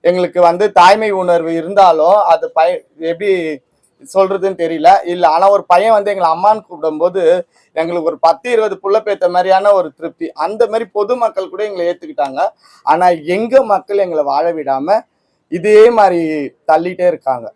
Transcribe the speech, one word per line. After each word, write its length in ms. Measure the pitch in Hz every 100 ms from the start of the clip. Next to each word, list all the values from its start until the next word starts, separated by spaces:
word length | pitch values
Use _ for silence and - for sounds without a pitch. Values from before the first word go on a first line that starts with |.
எங்களுக்கு 400 | 170 180 175 175
வந்து 320 | 175 175 208
தாய்மை 380 | 190 175 208 220
உணர்வு 440 | 196 180 170 165
இருந்தாலும் 680 | 165 160 202 190 160 156 208
அது 300 | 185 165 165
பய-, 300 | 165 165 175 _ _
எப்படி 640 | 165 165 202 190 160 147 _ _ _ _ 139
சொல்றதுன்னு 400 | 190 190 196 190
தெரியல. 420 | 185 165 165 165 196
இல்ல, 240 | 170 175 170
ஆனா 220 | 160 190
ஒரு 140 | 202
பையன் 280 | - 175 214
வந்து 200 | 214 202
எங்களை 200 | 196 170
அம்மான்னு 300 | 160 202 214
கூப்பிடும்போது 800 | - 170 160 156 175 180 165 180 175 _ _
எங்களுக்கு 340 | - 165 175 160
ஒரு 120 | 170
பத்து, 320 | 220 220 247
இருபது 280 | 233 214 190
புள்ள 120 | 196
பேத்த 360 | 214 208 190 180
மாதிரியான 420 | 175 185 190 208
ஒரு 200 | 202 170
திருப்தி. 400 | _ 165 - 160
அந்த 340 | - 160 214 233
மாதிரி 180 | 220
பொதுமக்கள் 640 | 226 208 208 247 226 220 185
கூட 160 | 185
எங்களை 220 | 214 190 175
ஏத்துக்கிட்டாங்க. 600 | 175 160 147 139 131 196 _ _ _
ஆனா 260 | - 160 180
எங்க 540 | 170 151 185 226 262
மக்கள் 360 | 226 196 - 202
எங்களை 260 | 185 160
வாழ 280 | 139 139 165
விடாம 480 | 165 135 135 151 214 - _ _ _ _
இதே 420 | 180 208 214 226
மாதிரி 640 | 233 202 175 160 156 139 _ -
தள்ளிட்டே 400 | 156 170 180 180
இருக்காங்க. 460 | 160 - 127 113